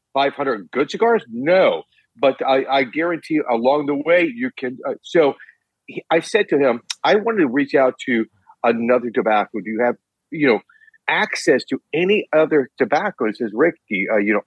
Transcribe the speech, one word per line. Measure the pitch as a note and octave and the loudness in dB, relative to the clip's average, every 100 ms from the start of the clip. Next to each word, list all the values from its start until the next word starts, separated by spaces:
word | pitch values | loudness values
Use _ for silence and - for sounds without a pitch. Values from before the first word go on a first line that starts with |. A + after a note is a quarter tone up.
| _ | _
five | C3+ C#3 | -2 -2
hundred | C3+ C#3 A2 F2 | -2 -4 -4 -6
good | B2 D3+ | -4 -4
cigars? | F#3+ A#3 A3+ B2+ | 0 0 0 -2
No. | A#2 C#3+ F#3+ D3 E2 - _ _ _ | -6 0 4 4 0 -6 _ _ _
But | C3+ B2+ B2 | 0 0 0
I, | C3+ C3+ | 0 2
I | C3+ | 0
guarantee | B2+ D3 E3+ E3 - D#3 B2+ | 0 -2 -4 -4 -4 -4 0
along | A#2 B2 D3 C#3+ | 0 2 2 0
the | C#3+ | -2
way | D3+ F3 E3+ | 2 2 2
you | A#2 B2+ - | -2 -8 -6
can, | B2+ D#3+ C#3+ | -10 -8 -8
uh, | - | -10
so | - F3 D3 - - _ _ _ - | -2 2 2 0 -10 _ _ _ -16
he, | - - | -14 -2
I | E3 | -2
said | - G#3+ G3+ | 0 -2 0
to | D3+ | 2
him, | C#3 A#2 - - | 2 0 -6 -4
"I | C#3+ G3+ | 0 0
wanted | A3+ A3 | 0 0
to | C#3+ | 0
reach | C3+ C3+ | 0 0
out | D3+ C3 - - | 2 0 0 -4
to | A#2 A2+ _ _ _ | -2 -2 _ _ _
another | A#2 A#2 A#2 B2 A#2 | -2 0 0 0 0
tobacco. | A#2 G#2+ G#2+ G2 G#2+ | -2 0 0 -2 -6
Do | G2 | -8
you | A2+ | -2
have, | A#2+ - _ _ _ | -2 -4 _ _ _
you | E3 C#3+ | -2 2
know, | G#2+ - _ _ _ - | 0 -2 _ _ _ -4
access | E3 G#3 - - B2+ - | -2 -4 -2 2 2 0
to | C3 - | -8 -6
any | D3+ F3+ G#3 - | -4 0 0 0
other | D#3 D#3 D3+ B2 - | 0 2 0 -2 -4
tobacco?" | A#2+ D3+ G3+ - A2 | -2 0 -2 -4 -6
He | |
says, | G2+ A#2 G#2+ | -4 -6 0
"Ricky, | E3 - _ F#2+ G2 | 0 0 _ -6 -2
uh, | A2 | 0
you | G2+ | 0
know, | G#2 | -2